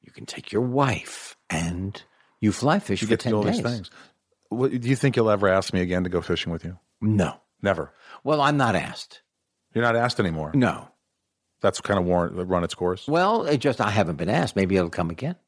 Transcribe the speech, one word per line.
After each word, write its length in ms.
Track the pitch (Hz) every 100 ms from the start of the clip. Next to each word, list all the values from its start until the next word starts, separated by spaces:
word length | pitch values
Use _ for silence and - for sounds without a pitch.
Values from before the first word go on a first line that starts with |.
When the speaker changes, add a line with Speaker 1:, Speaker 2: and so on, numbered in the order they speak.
Speaker 1:
You 100 | -
can 120 | - -
take 240 | - -
your 100 | 101
wife, 720 | 127 127 139 - - - - - _
and 520 | 80 85 87 95 - - _ _ _
you 100 | 107
fly 280 | - 131 185
fish 240 | - 101
Speaker 2:
You 40 | 107
Speaker 1:
for 40 |
Speaker 2:
get 80 | 110
to 80 | 123
do 20 |
Speaker 1:
ten 40 |
Speaker 2:
all 80 | 107
these 120 | 104 233
Speaker 1:
days. 100 | 120
Speaker 2:
things. 180 | 120 90 - - _ _ _ _
What, 220 | 113 135 123
do 80 | 120
you 80 | 131
think 200 | 139 123
you'll 140 | 110
ever 180 | 104 101
ask 240 | 95 -
me 60 | 92
again 220 | 90 90
to 60 | 90
go 120 | 87
fishing 280 | - 85 -
with 140 | 82
you? 140 | 87 90 _ _
Speaker 1:
No. 380 | 107 107 85 - _ _
Speaker 2:
Never? 320 | 101 87 71 _ - -
Speaker 1:
Well, 160 | 127 151
I'm 160 | 139 147
not 180 | 120
asked. 460 | 95 - - - - _ _ _ _ _
Speaker 2:
You're 100 | 113
not 120 | 120 117
asked 220 | 120 -
anymore? 340 | 95 78 76
Speaker 1:
No. 340 | 139 120 73 - _ _ _ _ _ _ _
Speaker 2:
That's 200 | 101 -
kind 160 | - 101
of 60 | 90
worn, 280 | 90 85 90 90
run 160 | 90
its 100 | 85
course? 320 | - 90 90 -
Speaker 1:
Well, 380 | 160 185 226
it 140 | 143 147
just, 220 | 143 127
I 80 | 104
haven't 260 | 104 87 82
been 140 | 85
asked. 260 | 139 139 -
Maybe 200 | 95 95
it'll 120 | 87
come 220 | 90 85
again. 260 | 82 139 180